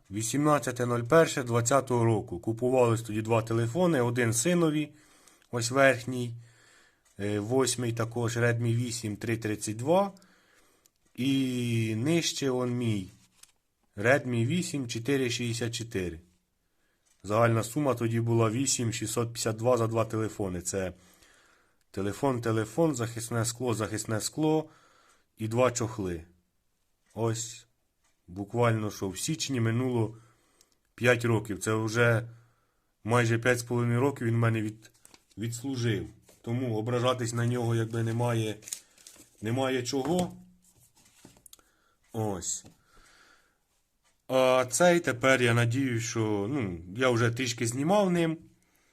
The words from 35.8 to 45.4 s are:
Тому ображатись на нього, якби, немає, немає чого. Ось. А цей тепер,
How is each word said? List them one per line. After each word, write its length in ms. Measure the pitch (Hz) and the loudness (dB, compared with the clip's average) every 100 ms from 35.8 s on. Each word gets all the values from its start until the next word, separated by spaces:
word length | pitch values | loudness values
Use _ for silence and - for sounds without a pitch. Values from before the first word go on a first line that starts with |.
| 117 98 80 - _ - | -2 -2 -4 -14 _ -14
Тому 340 | - 120 127 110 | -6 -4 -2 -4
ображатись 560 | 110 120 127 123 113 | -2 0 2 0 -2
на 140 | 117 117 | 0 0
нього, 280 | 123 117 | 0 0
якби, 280 | 113 110 117 | 0 0 -2
немає, 540 | 113 113 120 113 110 101 - - - _ - - - - | -2 0 0 0 -2 -6 -10 -12 -14 _ -20 -20 -20 -10
немає 420 | 107 120 135 131 | -4 0 0 0
чого. 500 | 120 135 135 180 175 - - _ _ _ _ _ _ _ - - - - _ _ _ _ _ | -2 -2 0 0 -2 -6 -20 _ _ _ _ _ _ _ -20 -20 -20 -20 _ _ _ _ _
Ось. 520 | 113 107 95 - - - _ _ _ - _ _ _ _ _ _ _ _ _ _ _ - | -4 -4 -4 -6 -8 -10 _ _ _ -20 _ _ _ _ _ _ _ _ _ _ _ -2
А 360 | 131 131 127 123 | 4 6 4 2
цей 300 | - 175 170 | 4 6 4
тепер, 420 | 156 120 131 131 | 2 0 4 6